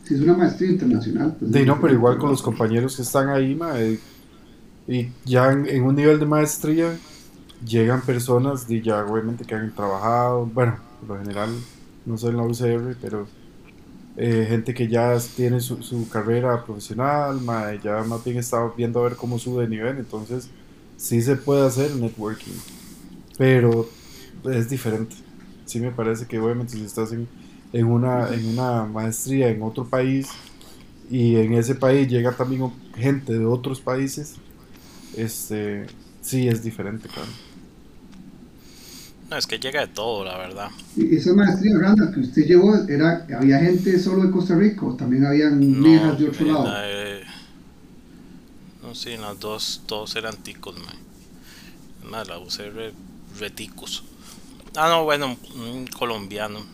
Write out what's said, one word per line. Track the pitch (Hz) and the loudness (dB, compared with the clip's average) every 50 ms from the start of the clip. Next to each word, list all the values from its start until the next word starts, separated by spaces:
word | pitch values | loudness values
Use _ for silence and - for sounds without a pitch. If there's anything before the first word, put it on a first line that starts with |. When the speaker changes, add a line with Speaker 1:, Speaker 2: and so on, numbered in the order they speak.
| _ | _
Speaker 1:
Si | - 147 | -2 0
es | 135 | 2
una | 147 170 175 | 6 6 6
maestría | 180 170 143 - - 180 190 | 6 4 2 2 0 2 2
internacional, | 165 - - 123 113 107 - - - - 143 160 160 - | 2 2 2 2 2 2 0 -2 -2 0 -2 -2 -2 -2
pues | - 110 | -2 2
Speaker 2:
Sí, | 117 143 139 | 4 4 6
no, | 131 143 147 | 4 4 4
pero | 175 156 135 | 4 4 4
igual | 117 113 123 127 | 6 6 4 4
Speaker 1:
no. | 123 | 4
Speaker 2:
con | 151 143 | 2 0
los | 135 - | 0 0
compañeros | - 123 110 - 120 107 113 117 123 131 - | 0 -4 0 0 0 2 2 0 0 0 -4
que | - | -6
están | 123 117 - 139 135 139 | -8 -2 0 0 2 2
ahí, | 139 135 135 131 139 | 2 0 0 0 -2
ma, | 160 170 165 147 120 | -2 -4 -4 -2 0
eh, | 113 113 110 110 - - - - - - - - - - - - - - - - - - | 0 0 -2 -4 -6 -16 -20 -20 -20 -20 -20 -20 -20 -20 -20 -20 -20 -20 -20 -18 -8 -4
y | 123 123 120 123 - - - | -4 -4 -4 -4 -8 -12 -4
ya | 127 123 127 127 135 | 2 4 4 6 6
en, | 135 143 143 | 4 2 0
en | 131 139 131 123 | 0 0 2 2
un | 131 139 | 2 2
nivel | 143 147 151 151 151 | 4 6 6 6 6
de | 151 | 4
maestría | 147 151 151 151 147 - - - 151 156 165 170 170 165 165 - - - - - - - - - - - - 123 | 2 2 2 2 0 -2 -4 -2 0 2 2 2 0 -2 -6 -12 -20 -20 -20 -20 -20 -20 -20 -20 -20 -18 -14 -8
llegan | 110 113 117 113 117 127 127 | 0 2 4 4 4 2 2
personas | 131 131 127 120 120 131 123 120 127 139 143 143 - | 0 -2 -2 -2 0 2 2 2 2 2 -2 -4 -4
de | 113 113 113 | -4 -4 -2
ya | 113 110 107 104 104 | 0 0 0 0 0
obviamente | 101 110 110 110 113 117 117 117 | 0 -2 -2 -2 -2 -6 -6 -8
que | 117 113 | -6 -6
han | 107 110 107 - | -4 -6 -6 -6
trabajado, | - 104 101 95 95 101 113 117 120 123 123 123 123 120 | -4 -2 -2 -2 0 0 0 2 2 2 2 0 0 -2
bueno, | 113 110 131 123 117 101 - - - - - | -2 0 2 2 2 0 -4 -10 -20 -20 -18
por | - 110 101 98 | -12 -12 -10 -10
lo | 101 | -8
general, | 101 98 104 104 113 117 120 123 - - - - - - - - | -8 -6 -4 -4 -4 -6 -8 -12 -16 -20 -20 -20 -20 -20 -16 -10
no | 127 117 | -8 -8
sé | 107 113 120 | -4 -2 -2
en | 120 120 | -2 0
la | 117 | -2
U | 117 117 | -2 -2
C | 110 123 117 | -2 0 0
R, | 117 117 120 127 123 123 | 0 -2 -4 -6 -10 -10
pero, | - - 107 104 101 101 - - - - - - - - - - - - - - - - - | -10 -8 -8 -8 -10 -12 -16 -20 -20 -20 -20 -20 -20 -20 -20 -20 -20 -20 -20 -20 -20 -18 -8
eh, | - - 120 113 113 110 110 | -4 -2 0 2 2 2 0
gente | 117 113 110 - 120 | 0 -2 -2 -4 -4
que | 123 120 110 | -2 -2 0
ya | 113 117 117 123 123 120 117 - - | 2 2 2 2 2 0 -2 -4 -4
tiene | - 123 123 123 123 | -2 0 0 0 0
su, | 120 - 117 107 | -2 -4 -8 -10
su | - - 123 120 113 110 | -8 -8 -6 -8 -8 -4
carrera | - 110 104 113 117 120 123 127 120 113 - | -6 -4 -2 0 0 0 2 0 0 -2 -4
profesional, | - 107 104 101 - 107 110 127 143 147 147 147 139 135 135 | -8 -12 -12 -10 -10 -6 -2 -2 0 0 0 -2 -2 -4 -4
ma, | 123 120 117 113 107 104 104 | -4 -4 -4 -4 -4 -4 -8
ya | 101 104 104 104 110 110 | -6 -4 -4 -2 -2 -2
más | 113 117 117 117 | -4 -6 -6 -4
bien | 123 120 123 | -4 -4 -4
está | 120 - - 117 117 113 113 | -4 -2 -2 -2 -2 -2 -2
viendo | 117 120 117 117 120 | -4 -4 -2 0 0
a | 120 120 | 0 0
ver | 120 | -2
cómo | - 127 123 123 117 | -4 -6 -6 -6 -4
sube | - 127 123 123 120 | -4 -4 -2 -2 -2
de | 110 | -2
nivel, | 110 107 110 123 135 135 | -2 -4 -4 -6 -6 -6
entonces | 117 - - 110 107 107 123 127 117 - - - - - - - - - - | -10 -10 -10 -12 -10 -8 -10 -10 -10 -12 -20 -20 -20 -20 -20 -20 -20 -20 -18
sí | - - - 117 117 | -12 -6 0 0 0
se | 113 135 139 | 2 2 0
puede | - - 143 139 143 135 | 0 0 0 2 4 4
hacer | 135 117 127 139 147 143 | 2 2 0 -2 -2 -2
networking, | 131 117 110 113 110 107 104 107 - - 104 92 90 - - - - - - - - - - - - - - - | -4 -4 -4 -6 -6 -8 -8 -8 -10 -12 -14 -14 -14 -16 -16 -18 -20 -20 -20 -20 -20 -20 -20 -20 -20 -20 -20 -2
pero | - 131 131 131 123 120 117 117 113 113 - - - - - - - - - - - - 131 | 2 4 6 6 6 6 4 4 2 0 -4 -10 -20 -20 -20 -20 -20 -20 -20 -20 -10 -6 -4
es | 131 117 117 120 | -2 -2 -2 -2
diferente, | 139 127 - 117 107 110 113 113 - - - - - - - - - - - - | -4 -4 -4 -4 -4 -4 -6 -8 -10 -20 -20 -20 -20 -20 -20 -20 -20 -20 -18 -10
sí | - 117 | -6 -4
me | 120 127 | -4 -4
parece | 123 120 113 113 113 110 120 - | -4 -2 -2 -2 -2 -4 -6 -6
que | - 113 | -4 -2
obviamente | 110 113 120 120 120 117 110 | 0 0 -2 -2 -4 -6 -8
si | 107 107 | -10 -10
estás | 101 - 113 110 110 | -8 -6 -6 -6 -4
en, | 117 117 117 117 - - - - - - - - | -4 -8 -8 -10 -12 -20 -20 -20 -20 -20 -18 -6
en | - 120 117 | 0 2 2
una, | 117 120 117 123 127 127 123 117 104 117 | 4 4 4 2 2 0 0 0 -2 -2
en | 113 113 | -4 -2
una | 113 113 123 127 127 120 117 107 | -2 -2 -2 -2 0 0 -2 -2
maestría | 107 107 110 110 113 107 - - 131 135 135 127 120 | -4 -4 -4 -4 -4 -4 -6 -4 -2 0 2 2 2
en | 110 104 | 2 0
otro | 107 113 113 - 123 117 | -4 -6 -6 -6 -6 -2
país | - 131 127 131 135 135 135 - - - - - - - - - - - - - - - - - | -2 0 0 0 0 -2 -2 -6 -12 -18 -18 -20 -20 -20 -20 -20 -20 -20 -20 -20 -20 -20 -14 -6
y | 123 127 120 117 117 | -2 2 4 4 6
en | 113 110 110 117 | 4 4 4 2
ese | 117 113 120 131 | 2 2 0 -2
país | - 139 131 135 139 139 123 | 2 2 4 4 4 2 2
llega | 120 120 120 123 120 | 2 2 0 0 0
también | - 127 127 131 131 | -2 -4 -2 -2 -4
o-, | 131 123 120 - - - - | -4 -6 -6 -12 -20 -16 -8
gente | 113 120 139 143 135 139 - 113 113 | -2 0 0 0 0 -2 -2 -2 0
de | 113 | 2
otros | 113 123 127 123 135 135 131 | 2 0 0 -2 -6 -8 -6
países, | - 127 127 135 139 135 - 151 147 147 - - - - - - - - - - - - - - - - | -4 -4 -2 -2 -4 -4 -6 -8 -12 -14 -16 -20 -20 -20 -20 -20 -20 -20 -20 -20 -20 -20 -20 -20 -20 -16
este, | - 110 113 110 - - - - 107 107 104 104 101 101 101 92 - - - - - - | -8 -8 -6 -6 -6 -10 -10 -8 -6 -6 -4 -6 -6 -8 -10 -14 -18 -20 -20 -20 -20 -14
sí | - - 131 131 127 123 | -10 -4 -2 0 2 2
es | 113 110 113 | 0 0 -2
diferente, | 113 - - 95 98 107 110 - - | -8 -8 -6 -8 -8 -8 -10 -12 -14
claro. | - 71 76 113 - - - - - - - - - - - - - - - - - - - - - - - - - - - - - - - - - - - - - - - - | -14 -14 -12 -14 -14 -16 -20 -20 -20 -20 -20 -20 -20 -20 -20 -20 -20 -20 -20 -20 -20 -20 -20 -20 -20 -20 -20 -20 -20 -20 -20 -20 -20 -20 -20 -20 -20 -20 -20 -20 -20 -20 -14 -10
Speaker 3:
No, | 165 | -8
es | 143 - | -8 -6
que | - 113 113 | -6 -6 -6
llega | - 131 135 147 | -6 -6 -4 -4
de | 123 92 | -6 -4
todo, | 85 - 107 117 113 101 95 | -6 -6 -6 -4 -4 -6 -6
la | 95 92 92 | -8 -10 -10
verdad. | 92 92 95 101 101 98 - - - - - | -12 -12 -12 -12 -12 -12 -14 -18 -20 -10 -2
Speaker 1:
Y | - - - 160 | 0 2 2 2
esa | - - 175 | 2 4 4
maestría, | 190 202 202 180 - - 190 214 196 160 | 4 6 6 4 2 2 2 4 4 4
Randall, | 175 196 214 214 175 160 | 6 6 6 6 6 2
que | - 143 | 0 -2
usted | 123 - - 151 147 | -4 0 2 2 4
llevó, | 151 180 180 190 208 214 190 - - | 8 8 8 8 8 6 4 2 0
era, | 143 143 156 165 165 170 - - - 120 | 2 4 4 4 2 0 -4 -8 -2 4
¿había | 135 135 139 139 | 6 6 6 6
gente | 165 180 180 - - 196 180 180 | 6 4 4 4 4 2 2 4
solo | - 196 190 190 185 | 2 2 2 4 4
de | - | 4
Costa | - 180 160 - 175 | 4 2 2 2 4
Rica | 165 208 214 202 - 156 | 6 4 4 4 2 -4
o | 131 123 | -4 -4
también | - 131 120 127 135 139 | -4 -2 0 4 4 4
habían | 143 143 147 151 151 143 139 139 139 135 131 | 4 4 4 4 4 4 4 6 4 6 8
Speaker 3:
No, | |
Speaker 1:
nejas | 143 160 160 156 160 156 139 135 | 8 8 8 8 8 4 2 2
de | 151 143 | 0 0
otro | 143 - 156 | 0 0 0
Speaker 3:
en | 151 | 2
Speaker 1:
lado? | 156 147 | 2 2
Speaker 3:
la, | 123 110 101 101 104 101 | 0 -2 -2 -4 -6 -6
eh, | 101 101 104 101 101 98 92 90 - - - - - - - - - - - - - - - - - - - - - - - - - - - - - - | -6 -6 -6 -8 -10 -12 -14 -18 -20 -20 -20 -20 -20 -20 -20 -20 -20 -20 -20 -20 -20 -20 -20 -20 -20 -20 -20 -20 -20 -20 -20 -20 -20 -20 -20 -20 -20 -20
no, | - 120 120 | -18 -16 -12
sí, | - - 120 | -12 -12 -10
en | 117 110 | -10 -10
las | 107 104 101 98 | -10 -12 -12 -10
dos, | 107 107 107 107 - - - - 95 | -8 -8 -6 -6 -6 -8 -8 -10 -10
todos | - 110 104 107 104 - | -8 -8 -8 -8 -8 -8
eran | 113 110 110 107 | -6 -6 -8 -10
ticos, | 98 - 104 98 - - 101 92 85 | -10 -16 -18 -16 -14 -16 -16 -16 -16
mae. | 85 - - - - - - - - - - - - - - - - - - - - - - - | -18 -18 -18 -20 -20 -20 -20 -20 -20 -20 -20 -20 -20 -20 -20 -20 -20 -20 -20 -20 -20 -20 -20 -20
Es | - - | -18 -14
más, | 104 113 107 90 | -12 -12 -12 -12
la | 85 85 | -14 -16
U | 85 87 | -12 -12
C | - - 104 | -12 -12 -12
R | 104 104 110 113 110 101 - 95 - - - - - 101 101 | -14 -12 -12 -14 -14 -14 -18 -20 -20 -20 -20 -20 -20 -14 -12
reticos. | 104 101 - - 110 - - - - - - - - - - - - - - - - - - - - - - | -12 -12 -12 -14 -16 -16 -16 -16 -12 -12 -12 -12 -12 -16 -20 -20 -20 -20 -20 -20 -20 -20 -20 -20 -20 -12 -2
Ah, | 156 156 165 | 0 2 2
no, | 170 165 160 | 2 2 2
bueno, | 151 147 143 147 131 123 120 - - - | 0 0 0 0 -6 -6 -10 -14 -18 -16
un | 131 113 117 123 131 127 123 | -14 -12 -12 -10 -12 -12 -12
colombiano | - - 131 120 113 107 101 95 104 101 107 107 104 107 104 90 | -8 -6 -6 -4 -4 -6 -8 -10 -8 -8 -8 -8 -8 -12 -16 -18